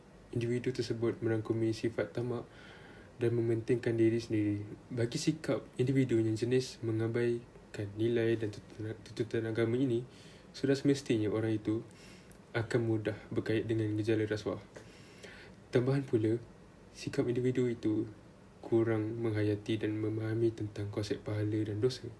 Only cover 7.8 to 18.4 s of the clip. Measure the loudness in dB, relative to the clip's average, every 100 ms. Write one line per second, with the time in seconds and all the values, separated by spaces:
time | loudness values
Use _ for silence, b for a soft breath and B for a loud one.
7.8 | -6 0 2 4 4 2 -2 -6 -12 -10
8.8 | -8 -8 -8 -6 -2 -2 0 2 2 2
9.8 | 2 0 -2 B B B B -2 2 4
10.8 | 4 2 2 2 2 2 2 0 0 -2
11.8 | -4 B B B B -20 -6 -4 0 0
12.8 | 2 0 0 -4 -4 -4 0 0 0 0
13.8 | 0 0 2 2 2 -2 -2 -6 -8 B
14.8 | B B B B B B B -20 0 2
15.8 | 4 2 2 2 2 0 -4 -18 -20 -20
16.8 | -20 -12 -4 -2 0 2 2 2 2 0
17.8 | 0 0 -2 -8 -20 -20